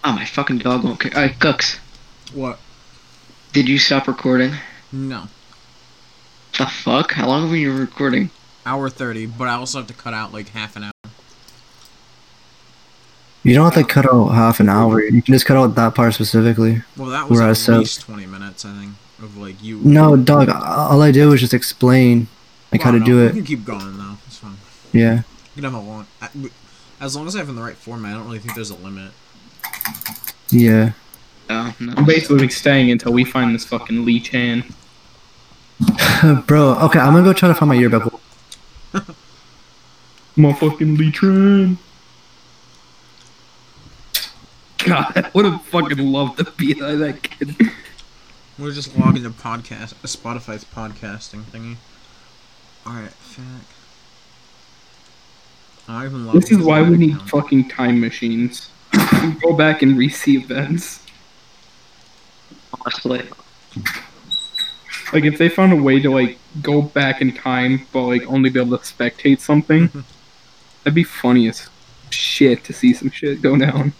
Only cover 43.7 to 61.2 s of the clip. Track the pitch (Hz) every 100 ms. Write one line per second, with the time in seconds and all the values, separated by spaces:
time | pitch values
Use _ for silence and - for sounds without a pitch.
43.7 | - - - - - - - _ _ _
44.7 | - - 160 147 180 - 180 208 165 -
45.7 | 175 147 143 139 135 139 - - - 143
46.7 | 151 143 151 151 - - - 143 151 226
47.7 | - - - - - - - _ - 147
48.7 | 143 131 131 - 131 120 117 120 117 117
49.7 | 107 113 - - - 117 117 117 107 -
50.7 | - 110 104 110 104 - 107 110 117 113
51.7 | 117 _ - - - - _ _ _ _
52.7 | - - 117 107 - - - 127 127 104
53.7 | _ _ _ _ _ _ _ _ _ _
54.7 | _ _ _ _ _ _ _ _ _ _
55.7 | _ - 117 135 135 117 180 185 208 160
56.7 | 156 165 170 160 147 - 147 139 135 127
57.7 | - 123 120 117 - 117 113 120 - -
58.7 | _ _ 208 - - 165 156 165 151 156
59.7 | 151 135 131 131 - - 139 123 127 139
60.7 | 170 - - - _